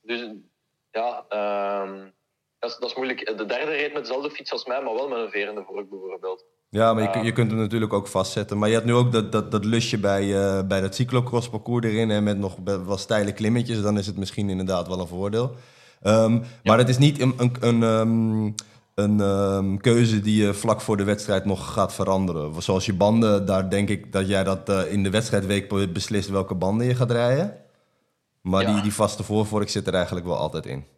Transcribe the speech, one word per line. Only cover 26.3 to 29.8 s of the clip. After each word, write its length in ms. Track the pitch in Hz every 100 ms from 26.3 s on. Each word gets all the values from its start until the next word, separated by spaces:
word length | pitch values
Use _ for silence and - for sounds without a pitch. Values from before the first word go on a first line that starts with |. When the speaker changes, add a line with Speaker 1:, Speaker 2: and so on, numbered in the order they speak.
| 98 95 90
Speaker 2:
banden 320 | 92 107 123
je 80 | 123
gaat 160 | 107
rijden. 500 | 117 120 135 208 - - _ _ _ _ _ _ _
Maar 200 | 92 98
Speaker 1:
Ja. 120 | 98
Speaker 2:
die, 80 | 104
die 120 | 101
vaste 300 | 98 104 -
voorvork 460 | 101 107 107 107 104
zit 180 | 104